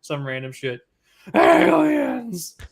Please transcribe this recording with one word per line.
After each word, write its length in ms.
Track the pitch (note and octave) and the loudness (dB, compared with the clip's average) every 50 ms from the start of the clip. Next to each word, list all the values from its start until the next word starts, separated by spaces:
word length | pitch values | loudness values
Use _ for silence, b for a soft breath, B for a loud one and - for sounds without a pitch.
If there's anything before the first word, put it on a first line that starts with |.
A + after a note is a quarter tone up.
some 240 | _ - D3+ C#3+ C#3 | _ -10 -10 -8 -8
random 260 | C3+ C3 C3 C3 C3 | -8 -8 -10 -10 -12
shit. 300 | B2+ - - C3+ B2 A#2+ _ _ _ _ B B B B B B B | -16 -10 -8 -8 -8 -8 _ _ _ _ B B B B B B B
Aliens! 1200 | - E4+ F4 E4+ D#4+ E4 F4 D#4+ D#4+ D#4 D4+ D4+ D4 C#4+ C4+ C4 B3+ A#3+ A#3 F#3 F3 D#3+ - - _ - - | 4 6 6 6 6 4 4 4 2 2 2 0 0 -2 -2 -4 -6 -8 -10 -12 -12 -12 -14 -16 _ -20 -20